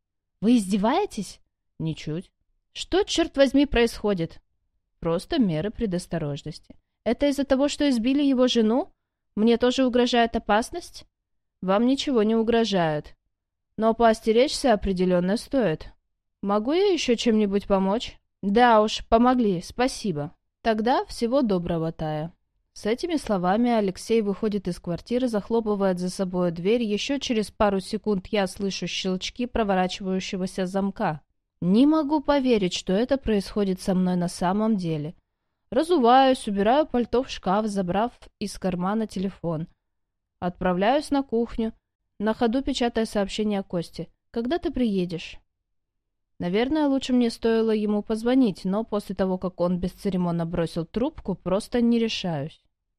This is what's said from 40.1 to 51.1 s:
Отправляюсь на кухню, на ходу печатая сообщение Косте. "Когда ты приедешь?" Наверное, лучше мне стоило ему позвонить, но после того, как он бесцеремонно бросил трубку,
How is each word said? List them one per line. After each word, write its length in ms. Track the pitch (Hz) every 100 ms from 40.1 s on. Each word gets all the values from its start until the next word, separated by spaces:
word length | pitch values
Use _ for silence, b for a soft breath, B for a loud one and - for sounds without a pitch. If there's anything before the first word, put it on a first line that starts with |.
| _ _ _
Отправляюсь 720 | 180 175 180 180 196 285 294
на 140 | 277
кухню, 500 | 269 226 233 - 220 - _ _ _ _
на 160 | 208 220
ходу 260 | 240 247
печатая 440 | 277 269 240 233 220
сообщение 580 | 208 196 - 214 202
Косте. 440 | 196 175 165 - 165 _ _
"Когда 300 | 240 240 339
ты 100 | 339
приедешь?" 720 | 269 240 196 180 170 - - _ _ _ _ _ _ _ _ _ _
Наверное, 480 | 175 196 254 311 294
лучше 260 | 269 -
мне 180 | 247 233
стоило 400 | - 226 226 226
ему 320 | 220 208 208
позвонить, 600 | 208 220 226 262 240 175
но 200 | 190 196
после 320 | 226 208 - 196
того, 240 | 190 185
как 200 | 185 -
он 200 | 175 180
бесцеремонно 640 | 180 - 202 180 175 170 170
бросил 400 | 170 165 - 160
трубку, 480 | 220 269